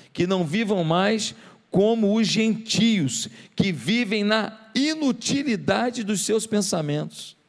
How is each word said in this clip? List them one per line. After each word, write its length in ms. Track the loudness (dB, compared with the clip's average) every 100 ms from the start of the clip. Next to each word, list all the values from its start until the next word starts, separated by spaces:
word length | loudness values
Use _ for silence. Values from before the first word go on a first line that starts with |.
| -8
que 160 | -2 0
não 180 | 2 0
vivam 380 | 0 0 0
mais 500 | 2 2 2 0 -4 -10 -20 -20 _
como 440 | 2 4 4 2 2
os 120 | 2
gentios, 1000 | 2 0 0 -2 2 2 2 0 -4 -8 -14 -8 -2
que 160 | -2
vivem 520 | -2 0 0 0 0
na 460 | 0 0 -2 -8 -6 -2
inutilidade 1300 | 0 0 0 0 -2 -2 -2 -2 0 0 -2 -4
dos 180 | -4 -2
seus 240 | 0 -2 0
pensamentos." 920 | -2 0 -2 -2 -4 -6 -10 -18 -20